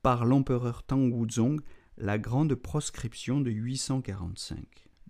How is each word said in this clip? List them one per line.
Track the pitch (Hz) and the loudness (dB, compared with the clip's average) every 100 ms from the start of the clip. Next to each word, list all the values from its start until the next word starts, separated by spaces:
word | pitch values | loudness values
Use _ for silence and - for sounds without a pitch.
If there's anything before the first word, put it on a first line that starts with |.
par | 135 120 120 | 2 4 6
l'empereur | 139 135 123 123 117 | 4 4 0 0 -4
Tang | - 135 127 | -2 2 2
Wuzong, | 120 113 113 120 151 - - _ - | 2 0 2 2 0 -6 -16 _ -6
la | 98 107 | -2 -2
grande | 107 127 156 127 | 0 2 2 2
proscription | - 151 - - 117 - - 143 | -2 -4 -4 -6 -8 -6 -2 0
de | 127 | 0
huit | 107 120 135 | -2 -4 -4
cent | - 131 | -2 -2
quarante-cinq. | 120 98 87 95 - 69 73 - - _ | -2 -6 -6 -8 -10 -10 -12 -20 -20 _